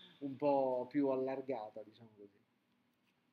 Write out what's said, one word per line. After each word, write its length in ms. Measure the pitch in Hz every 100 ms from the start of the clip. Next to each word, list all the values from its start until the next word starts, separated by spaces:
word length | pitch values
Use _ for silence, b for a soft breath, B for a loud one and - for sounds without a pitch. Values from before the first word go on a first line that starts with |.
| B B
un 160 | 143 135
po' 500 | 147 139 131 127 123
più 200 | 147 139
allargata, 760 | 131 131 135 131 123 107 110
diciamo 260 | 107 107 113 104
così. 220 | 104 _ _ _ _ _ _ _ _ _ _